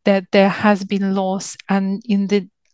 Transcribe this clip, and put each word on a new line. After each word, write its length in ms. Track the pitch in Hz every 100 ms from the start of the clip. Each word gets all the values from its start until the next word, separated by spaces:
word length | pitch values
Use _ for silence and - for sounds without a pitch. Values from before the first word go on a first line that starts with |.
that 220 | 208 196 185
there 180 | 202 196
has 340 | - 214 190
been 300 | 196 202 196 196
loss, 400 | 190 190 - - -
and 320 | 196 190 196 240
in 220 | 196 190
the 220 | 202 180 _ _